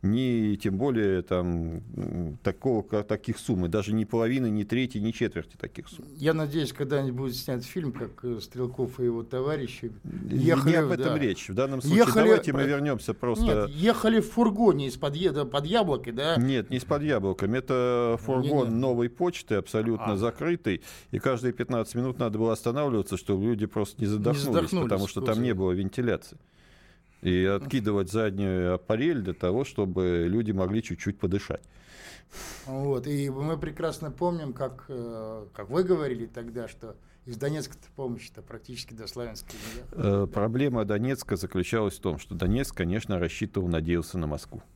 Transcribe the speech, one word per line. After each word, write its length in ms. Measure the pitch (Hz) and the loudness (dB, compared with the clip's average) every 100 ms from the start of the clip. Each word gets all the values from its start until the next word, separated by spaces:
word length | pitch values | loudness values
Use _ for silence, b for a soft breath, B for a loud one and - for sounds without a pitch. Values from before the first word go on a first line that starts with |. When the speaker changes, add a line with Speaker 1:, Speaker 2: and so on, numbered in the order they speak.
Speaker 1:
ни 540 | 98 113 127 120 107 101 | 2 2 2 2 2 2
тем 160 | 110 95 | 0 2
более 440 | 139 117 101 95 | 2 4 4 2
там, 600 | 87 90 87 85 82 82 110 - | 2 0 2 0 -2 -6 -8 -6
м, 420 | - - 82 73 | -4 -4 -4 -2
такого, 380 | - - 135 113 | -4 -2 0 0
ка-, 220 | 95 107 | 0 -2
таких 340 | 101 107 - 110 | 0 -4 -2 -6
сумм, 300 | - 101 87 | 0 0 2
и 20 | |
даже 240 | 104 104 | 0 0
ни 100 | 110 | -2
половины, 460 | 104 117 113 131 120 | 0 2 2 2 0
ни 160 | 107 104 | 0 0
трети, 320 | 117 127 110 | 0 0 -2
ни 140 | 107 | -2
четверти 440 | 113 117 - - - | 0 -2 -2 -10 -12
таких 320 | - - - | -12 -12 -16
сумм. 220 | - - - | -16 -16 -2
Speaker 2:
Я 160 | 143 | 0
надеюсь, 400 | 160 151 156 143 | 2 0 -2 -2
когда-нибудь 440 | - 139 143 135 123 | -4 -2 0 0 -2
будет 180 | 131 123 | -4 -6
снят 260 | - 127 | -4 -6
фильм, 300 | 127 185 151 | -4 -6 -6
как, 280 | 113 113 - 123 | -6 -10 -8 -6
э, 160 | 113 | -6
Стрелков 580 | 98 120 123 123 120 123 | -8 -6 -6 -2 -4 0
и 60 | 123 | 0
его 180 | 117 | 0
товарищи 680 | 113 127 139 156 123 - 117 104 | -4 -4 -2 -2 -4 -8 -10 -10
Speaker 1:
Не 360 | - - - 127 | -10 -8 -2 2
Speaker 2:
ехали, 360 | 156 160 139 165 | 4 6 6 4
Speaker 1:
об 160 | 147 | 4
этом 220 | - 131 | 2 2
Speaker 2:
да. 60 | - | 2
Speaker 1:
речь. 280 | 143 90 - | 0 0 -2
В 60 | |
данном 280 | 98 135 135 | 0 0 0
случае 180 | 135 185 | 4 6
Speaker 2:
Ехали 240 | 240 220 220 | 8 8 8
Speaker 1:
давайте 260 | 220 - | 8 6
мы 80 | 135 | 2
Speaker 2:
про- 80 | 139 | 2
Speaker 1:
вернёмся 460 | 143 147 123 - | 2 0 0 -2
просто 320 | 107 123 110 - | -2 0 2 4
Speaker 2:
Нет, 240 | 107 101 | 4 2
ехали 500 | 143 202 226 220 226 | 2 2 4 4 4
в 100 | 220 | 4
фургоне 580 | - 226 196 233 143 135 | 2 2 6 4 6 0
из-под 280 | 120 151 147 | -2 -4 0
еда-, 300 | 185 143 131 | 0 0 0
под 200 | 143 147 | -2 2
яблоки, 420 | 226 190 131 - | 2 2 0 -2
да? 260 | 113 147 165 | -2 2 2
Speaker 1:
Нет, 340 | 127 135 101 | 4 2 0
не 80 | 131 | -4
из-под 220 | - 147 | -2 -2
яблоками. 540 | 151 123 95 92 98 123 | 2 2 2 0 0 -2
Это 600 | 131 127 123 120 120 117 | 0 2 2 2 2 0
фургон 480 | 123 131 143 147 120 | 0 0 2 2 2
Speaker 2:
Не, 60 | |
не. 60 | 113 | 2
Speaker 1:
новой 280 | 131 120 120 | 2 2 0
почты, 460 | 120 180 175 - 104 | 0 -2 -2 -2 -2
абсолютно 580 | - 110 110 110 107 | 0 0 0 0 0
Speaker 2:
А. 40 | 101 | 0
Speaker 1:
закрытый. 640 | 117 113 151 170 - 87 B B B | 0 0 -2 0 0 -2 B B B
И 80 | 107 | -2
каждые 340 | 135 123 123 | 0 0 0
пятнадцать 420 | 117 120 120 110 120 | -2 -2 -2 -2 -2
минут 240 | 127 127 | -4 -2
надо 180 | 120 107 | -2 2
было 140 | 113 | 0
останавливаться, 640 | 110 117 123 143 113 95 92 | 2 -2 0 0 0 0 -4
чтобы 300 | - 95 107 | -2 0 2
люди 220 | 110 104 | 0 -2
просто 340 | 110 101 - | -2 -4 -2
не 60 | 101 | -2
задохнулись, 400 | 107 104 143 139 | 2 0 0 2
Speaker 2:
Не 60 | |
задохнулись 440 | 113 165 185 131 98 | 2 2 0 0 0
Speaker 1:
потому 100 | 98 | -2
что 120 | - | -2
там 60 | 98 110 | 0 0
Speaker 2:
после 80 | |
Speaker 1:
не 100 | 123 | 0
было 180 | 95 95 | 2 0
вентиляции. 640 | 90 95 - 120 87 - - b b b b b b _ _ | 0 -2 -2 0 -2 -4 -20 b b b b b b _ _
И 240 | 87 90 92 | 2 4 4
откидывать 680 | 98 90 131 104 101 90 | 2 0 0 2 2 2
заднюю 640 | 107 107 98 98 92 90 90 | 2 0 0 0 2 2 0
аппарель 460 | - 110 151 147 | 0 0 2 0
для 120 | 95 | -2
того, 320 | 85 90 107 139 | -2 0 0 -2
чтобы 640 | - 98 90 92 87 85 | -2 -2 2 2 2 2
люди 220 | 107 110 | 0 0
могли 320 | 98 92 107 | 0 0 0
чуть-чуть 340 | - 85 - 101 | -2 -6 -6 -2
подышать. 460 | 95 98 - - - B B B B B B B B B - | -2 -2 -2 -8 -10 B B B B B B B B B -10
Speaker 2:
Вот. 420 | 135 143 131 127 | -4 0 0 0
И 220 | 143 139 | -2 -2
мы 280 | 131 151 160 | -2 -2 -2
прекрасно 540 | 160 151 165 151 156 | -4 -4 -4 -4 -8
помним, 420 | - 175 170 147 | -2 0 0 -6
как, 320 | 120 135 127 - | -6 -6 -8 -12
э, 560 | 131 117 113 110 110 101 | -10 -8 -8 -8 -10 -12
как 160 | - 101 | -14 -4
вы 140 | 147 | 0
говорили 420 | 185 180 143 120 113 | 2 2 2 -4 -6
тогда, 420 | - 117 117 113 | -10 -10 -10 -10
что 280 | - 113 101 b b - | -12 -18 -18 b b -14
из 120 | 117 | -6
Донецка-то 500 | 139 151 131 - - - | -4 -4 -6 -12 -20 -8
помощи-то 460 | 131 117 - - | -6 -6 -10 -20
практически 520 | - 113 - 120 - | -16 -18 -14 -14 -14
до 140 | 113 107 | -12 -12
Славянска 440 | - 120 107 - | -8 -8 -10 -14
не 320 | - 107 113 - | -12 -12 -12 -12
Speaker 1:
Э, 340 | - 110 98 98 | -2 2 2 2
проблема 580 | - 107 120 143 123 101 | 0 0 2 2 2 0
Донецка 520 | 104 123 135 - 202 | 0 0 -2 -2 -4
заключалась 580 | - - - 117 104 - | -2 -2 0 2 0 -2
в 60 | |
том, 180 | 95 76 | -4 -4
что 160 | - 85 | -6 -2
Донецк, 400 | 90 113 139 - | 2 2 0 -2
конечно, 440 | 85 104 107 92 | 0 0 0 0
рассчитывал, 480 | 85 - 104 - 90 | 0 -2 -4 -2 0
надеялся 500 | 82 80 85 78 92 | 0 2 0 0 -4
на 100 | 78 | -4
Москву. 340 | 73 - - - | -4 -8 -16 -16